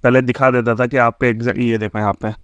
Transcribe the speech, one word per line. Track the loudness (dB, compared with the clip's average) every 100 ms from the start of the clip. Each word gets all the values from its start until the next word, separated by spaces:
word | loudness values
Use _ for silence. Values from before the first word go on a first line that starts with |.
पहले | 4 2
दिखा | 0 0 2
देता | 2 0
था | 0 0
कि | 2
आपके | 0 2 -2
एग्जैक्ट, | 0 -4 -2
ये | -2 -2
देखो | -4 -4
यहाँ | -4
पे | -4 -6 -10